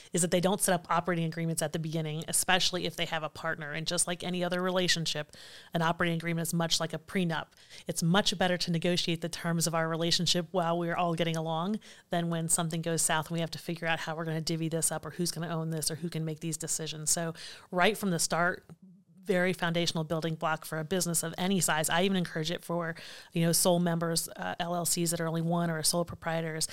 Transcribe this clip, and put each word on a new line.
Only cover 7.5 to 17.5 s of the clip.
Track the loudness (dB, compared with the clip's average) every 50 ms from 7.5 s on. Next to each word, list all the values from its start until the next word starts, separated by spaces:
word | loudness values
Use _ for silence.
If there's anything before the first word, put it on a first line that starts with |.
| _ -20 -20 -20 -20 -12 -8
It's | -8 -4 0
much | 2 4 4 4 4 2 2
better | 2 2 2 2
to | 0 0 0
negotiate | 0 2 2 2 2 2 2 0 0 -2
the | -2
terms | -6 -6 -4 -2 0 2 2 2
of | 2 2
our | 0 0 0
relationship | 0 0 0 2 2 2 2 2 2 2 0 0
while | 0 0 2 2 2 0
we're | 0 0 0
all | 2 2 2 2
getting | 2 0 0 0
along | -2 -2 -2 -2 0 0 -2 -2 -4 -6 -12 -20 -20 -8 _
than | -2 0 0 0
when | 0 -2 0
something | 0 0 0 0 0 -2 -2
goes | -2 0 0 0
south | 2 2 2 0 0
and | -2 -2
we | -2
have | -2 -4
to | -6 -8
figure | -8 -8 -6 -4 -2 -2
out | -2 -2
how | -2 -4 -4
we're | -4 -4
gonna | -2 -2 -2
divvy | -2 -2 -2 0 0 0
this | 0 0 0 0
up | -2 -4 -6
or | -6
who's | -4 -2 -2 -2
gonna | -2 -4 -4 -4 -2
own | -2 -2 -2
this | -2 -2 -2 -2
or | -2
who | -2 -4
can | -4 -4 -4 -4
make | -4 -6 -4
these | -4 -6 -4
decisions. | -4 -4 -4 -4 -4 -4 -6 -8 -4 -2 0
So | 0 0 0 -2 -6 -8 -12 -16